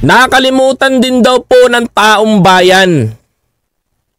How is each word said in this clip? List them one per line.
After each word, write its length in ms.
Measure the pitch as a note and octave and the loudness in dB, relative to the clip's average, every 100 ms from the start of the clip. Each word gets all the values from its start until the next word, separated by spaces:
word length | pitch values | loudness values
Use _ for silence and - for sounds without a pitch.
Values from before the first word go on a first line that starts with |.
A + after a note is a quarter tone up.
Nakalimutan 960 | C#3+ G#3 B3+ C4+ C4 C4 C4 C4 C4+ C4 | -2 0 0 0 0 0 -2 -2 -2 -2
din 240 | B3+ B3+ | -2 0
daw 180 | B3+ B3+ | 0 0
po 240 | - B3+ B3 | 0 2 2
ng 240 | A#3+ A#3 | 0 -4
taong 540 | - G#3+ G#3 A3 G#3 | -2 0 0 0 0
bayan, 680 | F#3 F#3 F3+ F#3 F#3 D#3+ A2 A2 _ _ _ _ _ _ _ _ _ | 2 2 2 2 0 -2 -4 -10 _ _ _ _ _ _ _ _ _